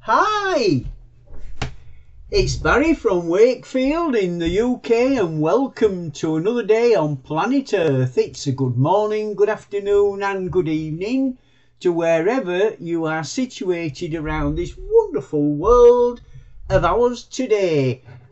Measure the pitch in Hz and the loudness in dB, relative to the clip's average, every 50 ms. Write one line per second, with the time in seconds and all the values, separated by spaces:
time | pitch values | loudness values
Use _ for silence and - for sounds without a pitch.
0 | - - 220 277 370 415 427 415 403 381 370 302 233 196 147 127 - - - - | 0 2 2 2 4 2 0 -2 -2 0 0 2 2 2 2 0 -2 -4 -12 -12
1 | - - - - - - - - - - - - - - - - - - - - | -18 -20 -20 -20 -20 -12 -10 -8 -6 -6 -4 -4 -6 -6 -8 -12 -18 -18 -20 -20
2 | - - - - - - - 202 175 147 127 123 143 156 185 226 294 330 320 - | -20 -20 -20 -20 -14 -4 0 0 0 0 -2 -2 0 2 2 4 4 2 0 0
3 | - 226 190 175 170 165 170 190 220 254 247 - - - - 262 254 269 294 330 | 0 0 0 0 0 0 4 4 4 4 4 0 -6 -6 -2 -2 0 0 0 0
4 | 339 330 254 226 190 175 175 175 170 165 170 196 233 254 247 - - - 233 226 | -2 0 0 0 0 -2 -2 -2 -4 -2 0 0 0 0 -2 -4 0 0 2 2
5 | 247 262 277 254 202 170 160 156 151 160 180 233 277 254 - - 226 214 196 180 | 4 2 2 0 0 -2 -2 0 0 2 2 2 0 -2 -2 0 0 0 0 -2
6 | 175 165 - - - 160 156 160 160 202 240 240 220 190 214 220 233 240 226 196 | -8 -10 -10 -6 -4 -2 -2 0 0 -2 -2 -2 0 2 2 4 4 4 4 4
7 | 156 151 147 135 - - 151 156 175 226 262 285 - - - 196 170 156 135 131 | 2 0 -2 -6 -8 -6 -4 -2 -2 0 0 -2 -2 0 -2 0 0 2 2 0
8 | 131 123 - - 220 196 - - - 143 127 135 135 123 117 120 131 156 180 208 | 0 0 0 -2 -2 -2 -4 -8 -6 -4 -2 -2 -2 -2 0 0 2 2 2 2
9 | 214 214 214 214 214 214 208 175 208 208 214 202 - _ - 202 196 202 202 202 | 2 0 -2 -4 -4 -4 0 0 2 0 0 -4 -6 _ -8 -6 -2 0 2 2
10 | 202 202 196 196 202 196 196 196 185 180 143 185 170 156 156 156 160 156 151 165 | 2 2 0 -2 -4 -4 -4 -4 -6 -2 -2 -2 -2 0 -2 -4 -4 -6 -6 -6
11 | 185 214 254 262 269 269 254 - _ _ _ _ _ _ _ _ - 185 170 165 | -4 -4 -2 -2 -2 -2 -4 -8 _ _ _ _ _ _ _ _ -2 -2 0 0
12 | 170 165 165 160 160 190 240 269 214 180 180 180 202 220 214 - 170 165 170 165 | 2 2 2 2 2 2 0 0 -2 -2 -2 0 0 0 -2 -4 -8 -6 -4 -2
13 | 160 156 156 160 160 - - - 262 247 - - 214 185 175 170 170 160 - - | -2 -2 -4 -4 -6 -6 -4 -6 -6 -6 -6 -8 -4 -4 -2 -2 -2 -6 -8 -8
14 | 175 165 151 165 151 156 156 156 151 147 147 160 - - - - - - 427 - | -8 -6 -6 -6 -6 -4 -4 -4 -2 -2 -2 -4 -6 -8 -8 -14 -8 2 2 2
15 | - 403 320 - - - - 151 147 147 147 147 165 208 240 247 240 240 247 247 | 2 2 -4 -6 -6 -2 -2 0 0 0 0 0 2 4 6 8 8 8 8 6
16 | 240 240 240 240 - - - - - - - - - - 196 190 170 170 180 214 | 4 0 -2 -6 -16 -20 -20 -20 -20 -20 -20 -18 -8 0 0 2 2 2 2 2
17 | 240 247 247 233 - _ - - 262 254 214 208 196 175 160 143 135 131 120 - | 2 2 0 -2 -12 _ -6 -6 0 0 2 2 2 2 2 2 2 0 -2 -4
18 | - - - - - - | -10 -20 -20 -20 -20 -16